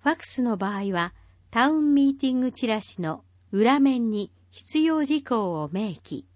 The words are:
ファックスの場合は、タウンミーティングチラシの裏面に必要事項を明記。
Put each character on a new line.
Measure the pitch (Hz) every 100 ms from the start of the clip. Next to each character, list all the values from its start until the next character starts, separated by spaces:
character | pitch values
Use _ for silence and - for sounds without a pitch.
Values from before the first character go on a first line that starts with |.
フ | 285
ァ |
ッ | 330
ク | -
ス | -
の | 247 208
場 | 196 202
合 | 202
は、 | 185 175 - _ _ _
タ | 226 262
ウ | 311
ン | 302
ミ | 285 277
ー | 277
テ | 269
ィ | 254
ン |
グ | 254
チ | - 247
ラ | 214
シ | - -
の | 170 156 _ _ _
裏 | 196 220 285
面 | 277 254 233
に | 214 202 _ _
必 | - - 311
要 | 320 320
事 | 285 302
項 | 277 240 196 165
を | 151
明 | 180 214
記。 | 156 - 139 -